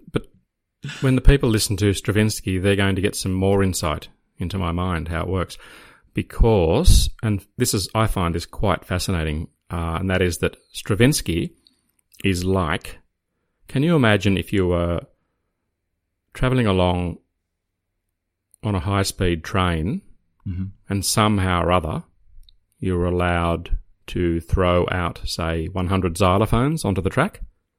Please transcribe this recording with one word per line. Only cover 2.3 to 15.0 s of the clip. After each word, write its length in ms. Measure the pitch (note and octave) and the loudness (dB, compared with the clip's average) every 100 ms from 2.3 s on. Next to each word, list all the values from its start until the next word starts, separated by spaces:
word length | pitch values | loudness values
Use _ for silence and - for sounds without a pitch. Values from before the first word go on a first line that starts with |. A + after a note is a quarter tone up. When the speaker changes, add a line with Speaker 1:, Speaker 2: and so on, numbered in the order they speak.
| - - F#2 | -2 -4 -2
Speaker 1:
they're 160 | G2 G2+ | 0 2
going 200 | G2 F#2+ | 0 0
to 60 | |
get 140 | G2 - | -4 -6
some 180 | G2+ | -4
more 280 | F#2 F#2+ G2 | 0 2 2
insight 460 | F#2+ F2 E2 D#2+ - - _ - | 2 0 -2 -4 -8 -20 _ -10
into 180 | F2 G2 | -6 -4
my 160 | F2 | -2
mind, 360 | E2+ F#2 E2+ D#2+ | -2 -2 -4 -4
how 140 | E2+ | -4
it 60 | F2 | -2
works. 300 | F#2 E2+ - - - - - _ | -4 -4 -8 -20 -20 -20 -20 _
Because, 960 | - - - A#2+ G#2+ D#2+ G#2+ F#3 - - - | -8 -4 2 4 4 4 4 8 6 6 -2
and 220 | A2 G2+ - - | -4 -4 -6 -4
this 160 | B2 | -2
is, 140 | A2 F2+ | -2 -2
I 120 | A2 A2 | 0 0
find 280 | G2 E2+ | 0 -2
this 120 | E2+ - | -2 -6
quite 400 | - G#2 E2+ - | -4 0 -2 -2
fascinating, 600 | F2 - F2+ D#2+ D#2 D#2+ _ - | -4 -2 -2 -2 -4 -6 _ -10
uh, 280 | E2+ E2 E2 | -6 -4 -2
and 80 | F#2 | 0
that 120 | F#2 | 2
is 160 | F2+ - | 0 0
that 180 | F2+ - _ | -4 -4 _
Stravinsky 800 | - - G2+ B2 D3+ - E2 E3+ - _ _ _ _ _ - | -10 -4 2 2 2 -2 -4 -4 -8 _ _ _ _ _ -6
is 200 | G2 F2 | -2 -2
like, 540 | F2+ F#2+ D#2+ F#2 - - _ _ _ _ _ _ - | 0 0 0 -4 -8 -18 _ _ _ _ _ _ -8
can 140 | C3 | -2
you 120 | D#3+ | 0
imagine 440 | E3 A#2 G2+ G2+ F#2 | 2 4 2 2 0
if 140 | - | 0
you 160 | G2+ F2+ | -2 0
were 320 | F2 E2+ E2+ | 0 -2 -4